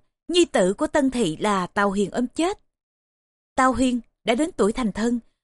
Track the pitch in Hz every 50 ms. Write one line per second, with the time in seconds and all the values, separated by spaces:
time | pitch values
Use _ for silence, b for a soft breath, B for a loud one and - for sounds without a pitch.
0 | _ _ _ _ _ - 330 359 339 - - 254 190 180 202 - 302 294 - 311
1 | 269 269 262 247 226 165 156 - 170 214 202 190 180 165 - 208 202 202 190 202
2 | 202 202 - - 247 254 - - 320 359 - - _ _ _ _ _ _ _ _
3 | _ _ _ _ _ _ _ _ _ _ - - 254 262 247 - 262 254 247 240
4 | - _ _ _ - 196 - 233 302 359 - - 214 202 220 - 247 208 - 208
5 | 214 240 240 233 - _ _ _